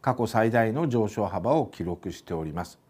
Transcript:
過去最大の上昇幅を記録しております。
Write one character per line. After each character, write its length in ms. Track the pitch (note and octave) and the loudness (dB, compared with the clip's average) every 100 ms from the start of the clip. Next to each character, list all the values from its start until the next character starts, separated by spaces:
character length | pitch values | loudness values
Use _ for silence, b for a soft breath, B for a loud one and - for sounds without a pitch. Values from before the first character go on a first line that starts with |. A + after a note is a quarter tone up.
過 120 | - | 0
去 120 | B2 A#2 | 0 0
最 240 | A#2 A2+ | 2 4
大 200 | A#2+ A2+ | 4 2
の 160 | B2 E3 | 0 0
上 200 | A#2+ G#2+ | 2 0
昇 160 | G#2+ G2+ | 0 -2
幅 280 | F#2 G2 | 0 2
を 120 | D#3 - | 0 0
記 160 | - | -6
録 300 | E2+ E2+ F#2+ | -6 -6 -8
し 100 | E2 | -10
て 120 | - | -8
お 100 | E2 | -6
り 80 | D#2+ | -4
ま 120 | D#2 F2 | -6 -8
す。 120 | - _ | -12 _